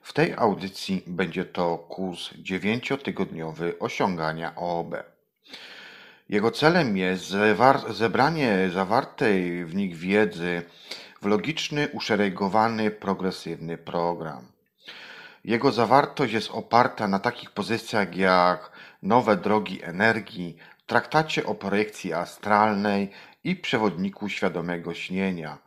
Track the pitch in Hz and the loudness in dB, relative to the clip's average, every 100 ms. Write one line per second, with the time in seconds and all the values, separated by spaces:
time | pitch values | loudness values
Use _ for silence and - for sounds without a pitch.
0 | - - 170 - 120 95 190 - - 95 | -4 0 0 2 0 0 -6 -10 -6 -6
1 | 90 87 90 90 87 - 87 82 - - | -4 -4 -4 -4 -6 -2 -2 -2 -8 -8
2 | 95 87 - - - 92 98 117 - 139 | -8 -8 -12 -14 -6 -2 0 -2 -2 -4
3 | - 95 92 82 80 80 85 - 90 - | -4 -4 -4 -4 -8 -4 -4 -4 -6 -2
4 | 98 87 78 80 82 - 87 85 85 - | -2 0 -4 -4 -8 -6 -4 -4 -4 -10
5 | - _ _ _ _ - - - - - | -12 _ _ _ _ -20 -20 -20 -20 -20
6 | - _ - 101 110 - 151 180 135 95 | -20 _ -2 0 0 4 4 6 2 2
7 | 92 92 - 98 107 98 127 135 - 101 | 0 -2 -2 2 4 6 6 6 -2 -2
8 | 110 107 139 165 127 95 92 87 92 117 | 0 4 2 2 2 2 2 0 2 0
9 | 131 - 123 95 90 87 82 92 98 82 | 0 -2 2 2 0 -4 -6 -4 -4 -4
10 | 90 101 107 82 87 87 87 - - - | 0 2 2 0 -4 -4 -6 -18 -18 -16
11 | - - 202 208 - - - 147 147 113 | -16 -8 0 0 0 -4 -4 -2 -4 -4
12 | - 104 101 92 98 107 113 110 107 104 | 0 2 2 0 0 2 2 2 -2 -2
13 | 98 92 92 90 85 80 82 82 - 87 | -4 -2 -2 -6 -10 -8 -8 -10 -6 -2
14 | 85 85 80 67 62 _ _ _ - - | -2 -2 -8 -12 -18 _ _ _ -20 -20
15 | - - - - - 113 139 113 110 131 | -20 -20 -20 -14 -2 2 2 2 6 6
16 | - - 127 107 - 113 - 117 123 - | 4 -2 -2 -2 -4 -8 2 4 4 0
17 | 107 95 120 - - - 190 113 - 110 | 0 0 0 -4 -10 -6 -2 -4 0 -2
18 | 92 87 95 92 90 90 - - - _ | 0 2 6 6 6 2 -6 -20 -20 _
19 | 95 120 110 98 101 107 92 95 85 85 | 2 4 6 2 4 0 0 -10 -8 2
20 | 113 110 98 87 87 - - _ - 117 | 2 2 -4 -10 -10 -10 -20 _ 0 0
21 | - 151 156 - - 104 98 101 107 - | 2 0 0 -4 -4 -6 -2 -2 -2 -6
22 | 92 80 85 - 104 104 107 101 104 101 | -6 -4 -6 -8 2 4 4 2 0 0
23 | 98 - - _ 156 180 - 123 107 82 | -2 -8 -20 _ -6 -4 -2 0 0 0
24 | 98 - 104 - 98 87 85 87 85 85 | -6 -6 -10 -4 -2 -2 -6 -6 -6 -10
25 | - 92 95 90 78 76 | -6 -4 -2 -4 -10 -14